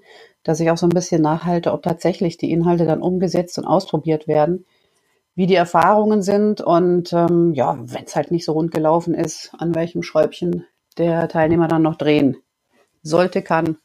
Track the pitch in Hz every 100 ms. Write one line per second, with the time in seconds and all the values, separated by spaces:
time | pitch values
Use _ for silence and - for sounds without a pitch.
0 | _ - - _ - 160 165 170 175 175
1 | 175 165 156 165 170 175 165 151 - 170
2 | 165 - 170 - 143 165 170 170 165 156
3 | 180 185 180 165 180 - - 175 185 160
4 | 156 156 156 151 151 180 - _ _ _
5 | _ _ _ - 185 185 175 170 175 214
6 | 214 214 185 202 214 202 - 170 175 175
7 | 170 170 170 170 170 139 139 147 123 -
8 | - 160 143 170 170 156 165 165 156 165
9 | 165 160 165 - - - 165 165 170 170
10 | 170 156 156 - 175 175 - _ _ -
11 | 170 165 165 170 156 170 165 160 156 160
12 | 147 147 139 123 _ _ _ _ _ _
13 | 151 165 185 190 - 165 160 160